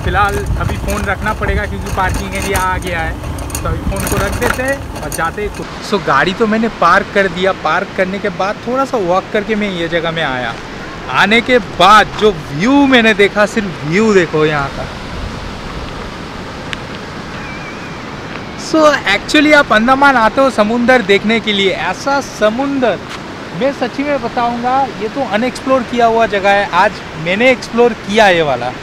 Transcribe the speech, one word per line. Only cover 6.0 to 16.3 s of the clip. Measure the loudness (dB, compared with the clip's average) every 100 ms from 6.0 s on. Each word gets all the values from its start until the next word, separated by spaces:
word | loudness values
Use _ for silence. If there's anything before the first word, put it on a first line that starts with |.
| 2
गाड़ी | 2 2
तो | 2 0
मैंने | 2 0 2
पार्क | 4 4 2
कर | 0 0
दिया, | 0 -2 0
पार्क | 0 -2 -2 -2
करने | -2 -2
के | -6 -4
बाद | -4 -4 -4
थोड़ा | -2 0
सा | 0
वॉक | 0 0 0
करके | -4 -2 -2
मैं | -2
ये | -2 -2
जगह | -2 -2
में | -2
आया। | -2 -2 -4 -6 -10 -12 -12 -12 -2
आने | 2 4 4
के | 4 2 0 4
बाद | 8 8 6 2
जो | 2
व्यू | 2 -6 -2 2 4 6
मैंने | 6 4
देखा, | 4 2 4 0
सिर्फ | 0 -4 -6 -2
व्यू | 2 4
देखो | 4 4 2 0
यहाँ | 0 -4
का। | -6 -8 -10 -10 -8 -8 -8 -10 -10 -10 -10 -10 -10 -10 -10 -12